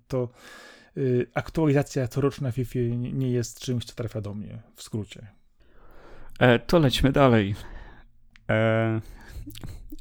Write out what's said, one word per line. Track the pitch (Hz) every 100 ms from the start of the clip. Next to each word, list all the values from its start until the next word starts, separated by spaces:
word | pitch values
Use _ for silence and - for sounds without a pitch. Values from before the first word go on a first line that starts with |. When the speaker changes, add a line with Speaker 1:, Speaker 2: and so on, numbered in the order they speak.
| -
Speaker 1:
to, | 131 123 - - - - - _ -
e, | 135 123 -
aktualizacja | - - - 156 143 - 139 120
coroczna | 139 135 - 135
fify | 123 120 127 120 120
nie, | 123
nie | 139 131
jest | 123 113 -
czymś, | - 120
co | -
trafia | - 113 113
do | 101
mnie, | 101 - 113 -
w | -
skrócie. | - 110 98 - 107 _ _ _ _ - - - - - - -
Speaker 2:
E, | 123 120
to | - 175
lećmy | 139 - 131
dalej. | 147 135 113 98 104 - - - - - _ - - -
E, | 110 110 110 113 110 - - - - - - - - - -